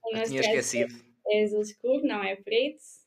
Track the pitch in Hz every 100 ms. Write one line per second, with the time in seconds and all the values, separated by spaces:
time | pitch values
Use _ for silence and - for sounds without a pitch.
0 | 226 220 220 135 127 170 120 120 120 -
1 | - _ - 214 214 214 208 - 240 269
2 | 285 214 196 196 202 220 277 311 - -